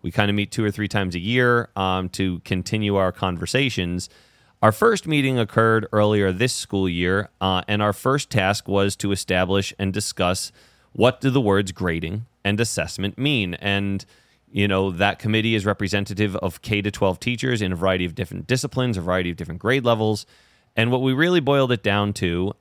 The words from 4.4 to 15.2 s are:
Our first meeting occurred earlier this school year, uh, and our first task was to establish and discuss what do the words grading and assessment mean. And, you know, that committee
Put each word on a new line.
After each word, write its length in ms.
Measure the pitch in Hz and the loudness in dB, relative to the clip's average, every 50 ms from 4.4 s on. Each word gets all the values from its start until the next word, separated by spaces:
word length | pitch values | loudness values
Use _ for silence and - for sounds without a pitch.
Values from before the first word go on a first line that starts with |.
| _ _ _ _ - | _ _ _ _ 4
Our 100 | 110 107 | 4 4
first 340 | - 214 233 220 190 - | 4 2 2 2 2 -2
meeting 320 | 160 156 147 135 135 131 123 | -2 0 2 2 2 2 0
occurred 480 | 113 104 - - 113 113 113 113 104 - - | -2 0 2 2 4 4 4 2 0 0 2
earlier 400 | 107 104 104 107 104 101 95 92 | 2 4 4 4 2 2 0 0
this 220 | 92 120 131 - | 0 -2 -2 -2
school 340 | - - - - 98 95 92 | -4 -6 -4 -2 0 0 0
year, 400 | 87 87 87 87 92 98 104 - _ _ | 0 0 0 2 2 0 -2 -4 _ _
uh, 220 | 98 95 92 92 - - | 0 0 2 0 0 0
and 140 | 104 104 104 | 0 2 2
our 100 | 104 101 | 0 0
first 380 | - - 127 135 143 - _ | 0 0 0 0 0 -2 _
task 360 | - - 95 95 104 - - | 0 0 2 2 0 0 -2
was 300 | - 98 98 98 101 98 | 0 2 2 2 2 0
to 160 | _ - 101 98 | _ -2 -2 -2
establish 640 | 92 - - 92 90 92 90 95 98 95 - - _ | -4 -2 -2 0 0 2 2 0 -2 -2 -4 -6 _
and 140 | 101 95 95 | -4 -4 -2
discuss 600 | 104 104 - - - 95 90 92 - - - _ - - _ _ _ _ _ _ | -4 -6 -6 -4 -2 0 0 0 -2 -6 -10 _ -20 -20 _ _ _ _ _ _
what 260 | - 107 123 127 - | 4 4 4 4 2
do 80 | - 135 | -2 2
the 120 | 123 139 | 2 4
words 300 | 123 104 98 98 104 90 | 4 4 4 2 2 -2
grading 540 | 85 - 92 90 82 82 85 82 92 107 117 _ _ _ _ | -4 -4 -2 -2 -2 -2 -4 -6 -6 -8 -10 _ _ _ _
and 160 | 98 101 104 | -2 0 2
assessment 600 | 117 110 - - 76 80 - - 92 101 - - | 0 -2 0 -4 -4 -4 -4 -6 -6 -6 -4 -2
mean. 360 | 127 147 147 123 101 90 87 | -2 0 0 0 -2 -2 -4
And, 520 | - - 101 101 98 101 98 98 95 - _ _ _ _ _ _ _ _ _ | -4 -2 0 0 0 0 -2 -4 -4 -6 _ _ _ _ _ _ _ _ _
you 160 | - 101 101 | -2 -2 0
know, 240 | 101 95 95 95 98 | 2 2 2 0 0
that 280 | 90 85 101 101 101 | 0 0 0 0 0
committee 360 | - | -2